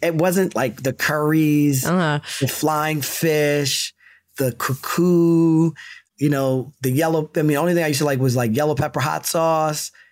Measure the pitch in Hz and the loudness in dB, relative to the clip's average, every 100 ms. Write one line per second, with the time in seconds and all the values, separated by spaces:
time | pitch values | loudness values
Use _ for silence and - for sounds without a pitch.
0 | 170 160 180 180 185 113 117 - 131 - | -2 0 0 2 0 -2 -4 -4 -6 -4
1 | - 151 151 156 156 147 147 135 131 180 | -2 0 2 2 2 4 2 2 0 0
2 | 160 147 - - 131 - 151 151 156 156 | 0 -2 -4 -4 -4 -2 -2 0 -2 -2
3 | 131 - 165 151 147 147 143 - - - | -6 -4 0 2 2 0 0 -4 -6 -12
4 | _ _ _ - 135 123 - 131 - - | _ _ _ -4 -4 -2 -4 -6 -4 0
5 | 175 175 170 165 165 160 165 - - - | 2 4 4 4 4 4 2 -2 -14 -20
6 | _ - 147 143 135 131 123 - 127 131 | _ -4 0 0 0 -2 -4 -6 -2 0
7 | 160 160 151 - 151 143 170 175 160 139 | 0 0 -2 -2 0 2 2 2 0 0
8 | 147 135 131 123 120 113 151 139 151 143 | 0 0 0 0 0 0 0 0 -2 -2
9 | 143 156 - 170 165 160 156 151 - - | -4 -4 -4 -2 0 0 0 -4 -8 -14
10 | _ | _